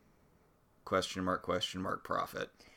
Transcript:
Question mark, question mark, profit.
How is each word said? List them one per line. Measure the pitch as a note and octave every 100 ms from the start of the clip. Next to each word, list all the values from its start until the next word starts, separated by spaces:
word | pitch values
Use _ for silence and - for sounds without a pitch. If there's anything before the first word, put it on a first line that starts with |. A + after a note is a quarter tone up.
| - _ - _ _ _ _ _
Question | - F#2+ F2+ F#2+
mark, | F#2 F2+
question | - F2+ - F#2
mark, | F#2+ -
profit. | - - - - - - -